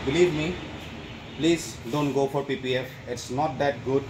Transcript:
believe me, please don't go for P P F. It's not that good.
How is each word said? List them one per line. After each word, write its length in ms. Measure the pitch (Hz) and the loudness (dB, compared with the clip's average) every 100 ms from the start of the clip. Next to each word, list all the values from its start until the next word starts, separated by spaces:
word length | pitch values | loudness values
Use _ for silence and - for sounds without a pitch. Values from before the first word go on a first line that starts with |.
believe 300 | 135 160 175 | 2 6 6
me, 200 | 151 160 180 - - - - - - - - | 6 -2 -4 -8 -12 -12 -12 -12 -12 -12 0
please 360 | 160 170 - - 117 | 2 2 0 -8 -4
don't 220 | 147 143 | 0 2
go 140 | 135 139 | 2 2
for 180 | 147 | 0
P 120 | 135 127 | 0 -2
P 200 | 127 127 | 0 0
F. 100 | 135 - 120 | -2 -10 -8
It's 220 | 120 - | -8 -4
not 280 | 127 156 135 | 0 0 2
that 220 | 143 131 120 | 0 0 0
good. 180 | 135 | 0